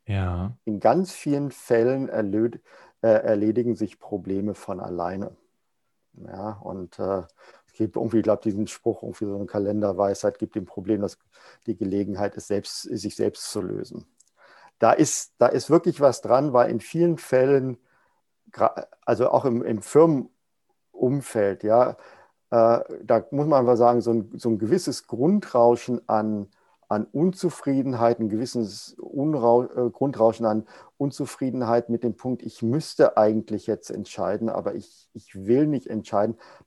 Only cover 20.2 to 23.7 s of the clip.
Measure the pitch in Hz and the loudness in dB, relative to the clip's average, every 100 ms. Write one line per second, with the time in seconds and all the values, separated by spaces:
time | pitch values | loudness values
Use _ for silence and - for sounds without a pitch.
20.2 | - _ _ _ _ _ _ - 127 139 | -2 _ _ _ _ _ _ -2 0 0
21.2 | - 117 101 92 107 117 123 - - - | -2 0 0 0 2 4 4 -2 -18 -20
22.2 | _ _ - 120 113 117 - - 104 113 | _ _ 0 4 6 4 -2 -8 0 0
23.2 | - 139 147 143 123 | 0 -2 2 4 4